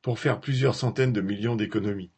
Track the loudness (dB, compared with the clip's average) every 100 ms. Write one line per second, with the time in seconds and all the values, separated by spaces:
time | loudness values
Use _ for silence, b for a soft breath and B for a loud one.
0 | -2 0 0 0 0 2 2 2 -2 2
1 | 2 2 0 -2 -2 0 0 0 -2 -4
2 | -8